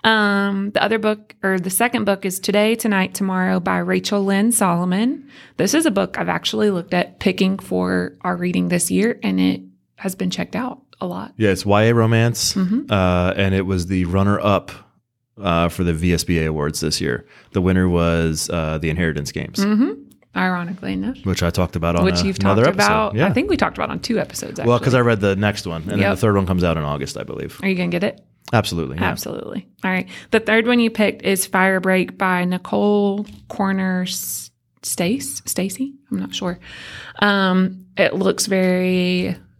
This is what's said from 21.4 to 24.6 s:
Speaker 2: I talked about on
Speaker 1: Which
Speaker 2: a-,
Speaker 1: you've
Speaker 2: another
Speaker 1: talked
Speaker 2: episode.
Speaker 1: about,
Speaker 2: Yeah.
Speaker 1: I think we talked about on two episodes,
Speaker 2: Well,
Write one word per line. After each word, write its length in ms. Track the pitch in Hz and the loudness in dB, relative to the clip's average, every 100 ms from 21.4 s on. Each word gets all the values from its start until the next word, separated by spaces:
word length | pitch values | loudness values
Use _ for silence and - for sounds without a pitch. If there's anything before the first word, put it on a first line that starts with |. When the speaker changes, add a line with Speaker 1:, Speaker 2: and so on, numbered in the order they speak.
Speaker 2:
I 80 | 85 | 0
talked 260 | 90 87 87 | 0 -2 0
about 180 | 82 | 0
on 80 | 85 | 2
Speaker 1:
Which 160 | 90 87 | 2 2
Speaker 2:
a-, 60 | 98 | -2
Speaker 1:
you've 120 | 95 | 0
Speaker 2:
another 240 | 98 101 | 2 4
Speaker 1:
talked 100 | 135 185 | 4 4
Speaker 2:
episode. 140 | 208 | 2
Speaker 1:
about, 240 | 214 220 | 2 0
Speaker 2:
Yeah. 120 | 110 185 | 0 2
Speaker 1:
I 60 | |
think 160 | 202 403 | 2 0
we 80 | 349 | 0
talked 200 | - - | 0 -2
about 120 | - | -6
on 100 | - | -6
two 180 | - 220 | -4 -4
episodes, 400 | - - - | -4 -8 -10
Speaker 2:
Well, 180 | - | -2